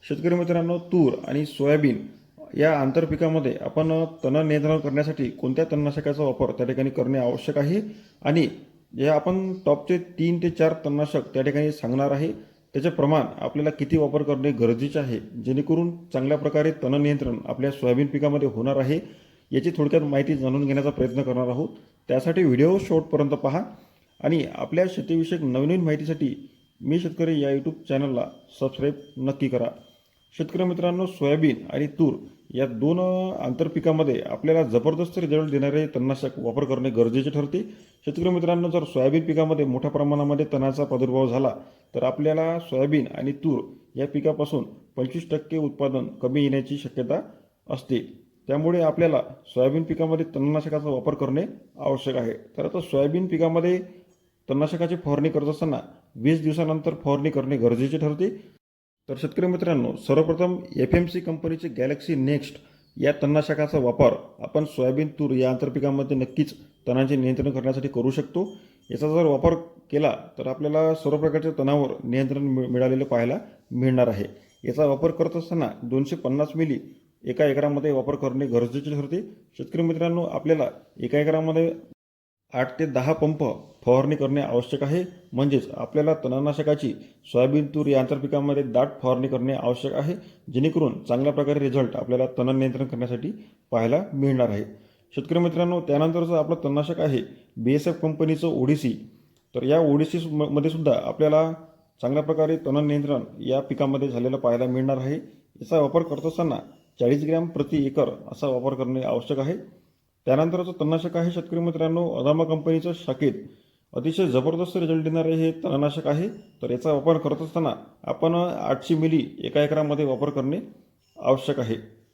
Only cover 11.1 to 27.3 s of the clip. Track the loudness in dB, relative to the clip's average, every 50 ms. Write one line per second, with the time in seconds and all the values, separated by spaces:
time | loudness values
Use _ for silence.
11.1 | -2 -4 -4 -2 -4 0 0 0 2 2 0 0 -2 -4 -4 -2 0 0 2 0
12.1 | 0 0 -2 -4 -4 -8 -12 -20 _ _ _ _ _ -2 -2 -2 0 2 2 4
13.1 | 4 2 2 0 -4 -6 -6 -4 -4 -2 -2 -2 -2 -2 -4 0 2 2 2 2
14.1 | 2 0 0 0 -2 0 0 -2 0 2 4 2 4 2 0 -2 -2 -2 -2 -2
15.1 | -4 -6 -8 -10 -12 -8 -4 -2 0 0 2 2 0 0 2 -2 -4 -8 -14 -6
16.1 | -4 -2 0 0 0 0 0 0 0 2 2 2 0 0 -2 0 2 2 4 2
17.1 | 2 0 0 -4 -4 -6 -6 -8 -4 -2 -2 -2 -2 0 2 2 4 4 2 0
18.1 | 0 0 2 2 2 2 0 0 0 0 -2 0 2 2 2 2 0 -2 -2 -8
19.1 | -18 -20 -20 _ _ _ _ _ -2 0 0 0 0 0 0 4 4 2 2 2
20.1 | 0 0 2 2 0 0 0 0 0 0 2 2 0 2 0 0 0 0 -2 0
21.1 | 0 -2 -2 0 0 0 0 -2 -2 -2 -4 -6 -8 -14 -20 _ _ _ _ 0
22.1 | 0 0 2 0 2 4 4 4 6 6 6 4 4 2 2 2 0 0 0 2
23.1 | 0 0 2 2 0 0 0 0 -2 -2 -4 -4 -12 -20 -20 _ _ _ _ _
24.1 | _ _ -2 0 2 2 0 -2 -4 -8 -6 -2 0 0 0 0 0 -6 -4 0
25.1 | 0 0 0 0 -2 -2 0 0 0 2 2 2 2 2 2 2 0 0 -2 -4
26.1 | -2 -2 -2 -2 -2 -4 -12 -20 _ _ _ _ _ _ -2 0 0 0 0 -2
27.1 | -4 -2 0 0